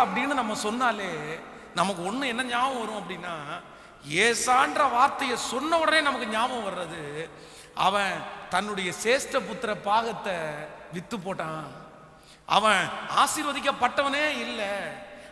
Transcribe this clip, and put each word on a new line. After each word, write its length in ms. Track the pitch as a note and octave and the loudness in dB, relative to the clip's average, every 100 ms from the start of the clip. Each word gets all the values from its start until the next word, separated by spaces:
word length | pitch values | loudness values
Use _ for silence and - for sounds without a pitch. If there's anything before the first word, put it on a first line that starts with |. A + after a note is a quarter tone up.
அப்படின்னு 300 | A#3 F#3+ C4+ | 6 2 0
நம்ம 220 | C#4 A3 G#3 | 0 0 -2
சொன்னாலே 560 | G#3+ A#3 B3+ G#3 F#3+ D#3+ D3+ D#3+ - - - - | -2 0 0 0 -4 -6 -8 -10 -12 -16 -6 0
நமக்கு 260 | F3+ F#3 | 2 0
ஒண்ணு 220 | F3+ A#3+ C#4 | -2 -2 -2
என்ன 180 | A#3 | -2
ஞாபகம் 360 | B3+ A#3+ C4 C4 | -2 0 0 0
வரும் 180 | A3 G#3+ | -4 -6
அப்படின்னா, 380 | F3+ F3 F3 E3 C#3+ E3+ - - - - C#3+ | -8 -8 -8 -8 -8 -10 -12 -20 -20 -18 -2
ஏசான்ற 840 | D#3 A3+ A3+ - B3+ D4 D4 C#4 | 2 4 4 4 4 4 4 4
வார்த்தையை 460 | A#3+ C#4 C#4 C4+ A#3 | 6 4 4 -2 -2
சொன்ன 400 | - A#3 D4+ E4+ | -2 -2 2 4
உடனே 240 | D#4 D#4 | 4 4
நமக்கு 260 | D4 B3+ A#3 | 4 0 -2
ஞாபகம் 380 | G#3+ B3 B3 G3+ | 0 0 0 -4
வர்றது, 640 | F3+ E3+ E3 D3 D3 E3 - - - - - | -4 -6 -8 -8 -8 -10 -14 -18 -20 -12 0
அவன் 360 | F3 G3+ G3 E3+ - - - | 2 4 2 -2 -6 -12 -2
தன்னுடைய 440 | F3+ G#3 G3+ F#3 E3+ | -2 0 -2 -2 -2
சேஷ்ட 380 | A3 C4+ C#4 C4+ | 2 2 2 -2
புத்திர 340 | F#3+ G#3+ G#3+ G3+ | -2 -4 -4 -2
பாகத்தை 580 | G3+ G#3+ A#3 G#3+ G#3 F3+ D#3 D3 D3+ - - | 2 2 2 -2 -4 -4 -4 -6 -10 -14 -10
வித்து 240 | E3+ E3 A#3 | -10 -6 -6
போட்டான், 520 | F3 - D#3+ D#3+ D3 C3+ - - - - - - - | -4 -4 -4 -6 -8 -14 -18 -20 -20 -20 -20 -18 2
அவன் 440 | F#3 G#3+ G3 D#3 - - D#3 | 4 6 4 4 -2 0 2
ஆசீர்வதிக்கப்பட்டவனே 1080 | C#4 D#4 D4 C#4 C#4 - B3 B3 C#4 C#4 D4+ | 4 2 -2 0 0 2 2 4 2 2 0
இல்ல, 640 | C4+ A#3 A#3 G3+ G3+ E3 C#3+ - - - | 0 -4 -4 -4 -4 -6 -8 -14 -16 -8